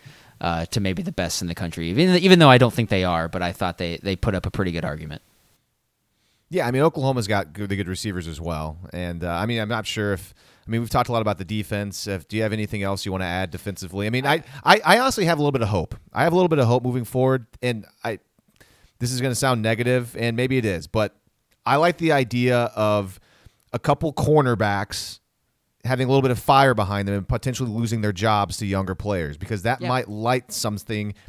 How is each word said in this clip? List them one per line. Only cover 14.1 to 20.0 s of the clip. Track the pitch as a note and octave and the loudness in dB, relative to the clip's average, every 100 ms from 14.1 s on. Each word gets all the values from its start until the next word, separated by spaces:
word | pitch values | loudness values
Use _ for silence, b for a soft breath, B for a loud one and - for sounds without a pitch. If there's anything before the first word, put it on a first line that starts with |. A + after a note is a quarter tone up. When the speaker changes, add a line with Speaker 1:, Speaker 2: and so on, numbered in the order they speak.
Speaker 2:
mean, | B2 C#3 | -2 0
I, | D#3+ - C#3 | 0 -2 -2
I, | - G#3 | 4 4
I | E3 G#3+ | 6 4
honestly | C4 A3+ E3+ | 4 0 0
have | D#3+ | 2
a | |
little | D3 | 2
bit | C3 | 0
of | G#2+ | 0
hope. | G2+ D#2+ - - | -2 -4 -8 -8
I | - | -2
have | D#3+ | 2
a | F3 | 2
little | F3+ | 2
bit | D3+ | 2
of | A#2 | 2
hope | B2 | 2
moving | B2 B2 | 0 -4
forward, | A2+ B2+ C3 C3 A2+ - | -4 0 0 0 -4 -6
and | B2 A2+ F#2 _ | -4 -4 -8 _
I, | A2+ G2+ _ _ _ _ b b b b | -8 -8 _ _ _ _ b b b b
this | A#2+ | -6
is | B2+ | -2
gonna | C3 | -2
sound | A#2+ C#3 B2 | 0 0 2
negative, | A2 A2+ A#2+ B2+ | 0 0 2 0